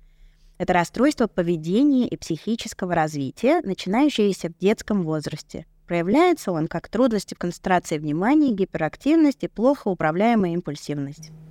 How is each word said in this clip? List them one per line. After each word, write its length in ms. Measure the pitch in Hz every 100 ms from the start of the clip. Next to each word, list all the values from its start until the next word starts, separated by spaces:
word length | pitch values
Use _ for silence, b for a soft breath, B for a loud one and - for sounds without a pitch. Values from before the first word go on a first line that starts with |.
| _ _ - _ _ -
Это 140 | 180
расстройство 540 | 180 170 - 269 - 220
поведения 800 | - 170 175 156 196 294 269 240
и 100 | 160
психического 800 | - 160 - 226 - - 185
развития, 680 | 170 156 151 135 - 240 339
начинающееся 880 | 202 185 - 214 294 - 208 185 170
в 80 | -
детском 440 | 190 220 - 208
возрасте. 640 | 165 156 147 156 - - - _ -
Проявляется 680 | 170 170 254 359 311 -
он 160 | 170 160
как 200 | 170 -
трудности 460 | 208 254 214 -
в 40 | -
концентрации 600 | - - 185 180 - 156
внимания, 540 | 151 151 202 302 285
гиперактивность 880 | 202 185 - 156 - 262 330 302 -
и 60 | 175
плохо 400 | - 240 285 -
управляемая 640 | 180 156 165 220 240 180
импульсивность. 800 | 170 175 143 - 147 139 151 156 - -